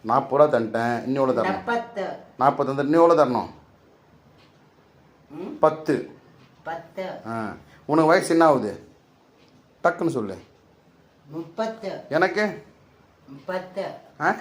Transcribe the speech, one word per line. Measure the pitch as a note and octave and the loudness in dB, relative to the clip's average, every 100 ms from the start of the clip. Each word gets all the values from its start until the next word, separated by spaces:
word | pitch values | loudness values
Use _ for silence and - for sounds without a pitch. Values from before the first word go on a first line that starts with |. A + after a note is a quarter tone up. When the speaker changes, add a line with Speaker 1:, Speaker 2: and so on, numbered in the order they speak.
| A2 | 2
Speaker 1:
நாற்பது | B2+ - C#3 | 0 2 4
ரூபா | D3+ | 4
தந்துட்டேன், | B2 A2+ A2+ A#2 A#2+ | 4 0 -2 -2 -2
இன்னும் | A2+ C#3 | -2 0
எவ்வளோ | C3 A2+ | 2 2
தரணும்? | F#3 F#3+ | 0 -4
Speaker 2:
நாற்பத்து. | - A#3 - G3+ F#3+ - - - | -4 -4 -4 -10 -10 -10 -18 2
Speaker 1:
நாற்பது | C3+ C#3 C3+ | 2 2 -2
தந்துட்டு | C#3 C#3+ | -2 2
இன்னும் | D#3+ | 4
எவ்வளோ | E3+ D#3+ | 6 6
தரணும்? | C3+ A#2+ F2+ - _ _ _ _ _ _ _ _ _ _ _ _ _ _ _ _ _ | 4 0 -6 -14 _ _ _ _ _ _ _ _ _ _ _ _ _ _ _ _ _
Speaker 2:
ம்? | D3 F#3+ - | -14 -14 0
Speaker 1:
பத்து. | D#3 D#3 - B2 A#2+ - _ _ _ _ D#3+ | 0 2 -2 -2 -4 -16 _ _ _ _ -12
Speaker 2:
பத்து. | E3 - - F#3 F3 A2 | -12 -12 -12 -10 -10 -8
Speaker 1:
ஆ, | A2+ G#2+ E2 - - - | -8 -8 -12 -20 -18 0
உனக்கு | D#3 D#3+ | 2 6
வயசு | F3+ - | 4 4
என்ன | E3 E3 | 4 6
ஆகுது? | C3+ G#2 F2 - _ _ _ _ _ _ _ _ _ | 4 0 -8 -20 _ _ _ _ _ _ _ _ _
டக்குன்னு | E3+ E3+ E3+ | -4 -2 -4
சொல்லு. | C3 G#2 F2+ - _ _ _ _ _ _ _ C#3+ | -4 -6 -10 -18 _ _ _ _ _ _ _ -16
Speaker 2:
முப்பத்து. | D#3+ D#3+ - A3 - F#3+ - - D3+ | -14 -12 -8 -8 -8 -12 -12 -4 0
Speaker 1:
எனக்கு? | F#3 F#3+ G#3+ D#3+ - _ _ _ _ _ D3 | 0 0 -4 -4 -18 _ _ _ _ _ -20
Speaker 2:
முப்பத்து. | C#3 - F#3 - G3 E3 - - - D#3+ | -16 -8 -8 -8 -10 -10 -10 -20 -4 -4
Speaker 1:
ஆ? | A3 | -4